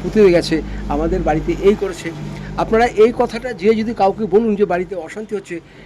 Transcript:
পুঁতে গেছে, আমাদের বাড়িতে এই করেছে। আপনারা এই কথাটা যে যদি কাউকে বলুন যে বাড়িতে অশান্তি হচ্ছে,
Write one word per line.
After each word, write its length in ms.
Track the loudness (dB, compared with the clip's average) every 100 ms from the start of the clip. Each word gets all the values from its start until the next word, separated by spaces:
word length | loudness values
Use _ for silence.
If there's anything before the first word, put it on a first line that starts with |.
পুঁতে 280 | -2 4 6
গেছে, 320 | 6 2 -2 -4 -8 -4
আমাদের 340 | -2 -2 -2
বাড়িতে 320 | 0 -2 -2 2
এই 140 | 2
করেছে। 360 | 2 -2 -6 -10 -10 -12 -12 -10 -6
আপনারা 300 | 0 2 2
এই 260 | 4 4 4
কথাটা 340 | -4 -4 -10
যে 220 | -2 0
যদি 200 | 2 0
কাউকে 300 | 0 0 0
বলুন 320 | 0 2 2 0
যে 80 |
বাড়িতে 300 | 0 0 -4
অশান্তি 400 | -8 -10 -12 -10
হচ্ছে, 260 | -10 -10 -14 -14 -20